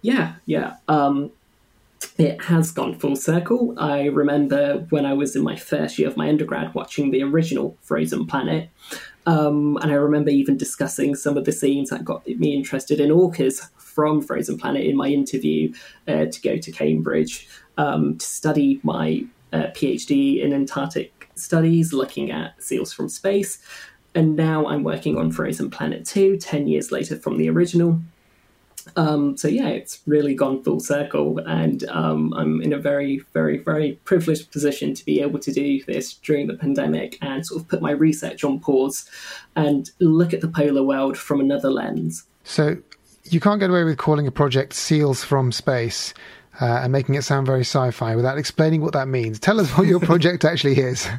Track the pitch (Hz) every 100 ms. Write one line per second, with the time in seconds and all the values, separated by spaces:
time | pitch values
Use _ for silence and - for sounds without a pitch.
0 | 214 254 165 - - 156 - - - 151
1 | 143 139 143 _ _ _ _ _ _ _
2 | - - 147 - - 165 160 - 127 -
3 | 143 135 - 170 175 240 240 - 147 143
4 | 143 139 147 143 139 139 143 143 - 151
5 | 139 139 143 135 - - - 147 156 -
6 | 156 156 151 151 160 - - - - -
7 | 143 131 139 156 165 139 139 - - 151
8 | 156 - 160 165 160 160 165 _ - -
9 | - - - 156 151 147 147 143 151 143
10 | 147 151 147 143 135 135 120 - 139 -
11 | 139 139 147 143 135 143 139 139 139 -
12 | - 143 - 120 151 143 135 135 - 147
13 | 147 160 180 165 131 135 - _ - -
14 | 151 151 143 - - - 139 139 - 139
15 | 131 143 139 - - 78 78 - - -
16 | - - - - - - 165 - 76 156
17 | 165 - - - - - _ - 147 147
18 | 147 160 - - 156 151 139 135 78 -
19 | 78 80 - _ _ 80 78 - 139 120
20 | - 143 139 135 147 139 135 - 151 151
21 | - _ - - - 170 160 165 165 139
22 | 131 - - - - _ - - - -
23 | - - 196 202 196 - - - - _
24 | _ 170 160 151 160 156 151 147 151 160
25 | - 156 160 165 - - - - 156 -
26 | - 196 196 196 - 156 147 156 - 67
27 | - - - - 80 113 175 170 170 165
28 | - _ _ _ _ _ _ - - -
29 | 156 151 143 139 156 240 226 123 - -
30 | - 147 143 131 135 131 - 147 - 143
31 | 143 - 73 80 80 80 80 69 - 82
32 | 80 78 78 80 78 80 80 143 147 143
33 | 139 135 - 165 156 147 - 156 151 -
34 | - 180 165 156 - 147 143 139 143 135
35 | - 151 143 143 - 143 143 135 - -
36 | 147 - - 143 147 - 143 139 143 156
37 | - - 143 135 165 165 - 170 160 143
38 | 160 156 - - 147 135 - 131 139 -
39 | - - - - - - 151 143 135 _
40 | 175 160 170 - 165 160 147 139 135 135
41 | 135 135 - 143 139 139 139 135 - 160
42 | 165 165 - _ - - 151 - - -
43 | _ _ - 170 208 208 190 180 165 147
44 | - 151 143 - 143 131 131 - - 151
45 | 147 131 - 139 131 - - 127 117 -
46 | - - - - _ - 120 120 127 139
47 | 131 139 135 139 135 131 120 143 127 120
48 | 117 113 123 139 143 - 160 160 156 147
49 | 135 131 113 107 - 220 156 139 196 180
50 | 170 170 170 175 160 165 143 135 131 127
51 | -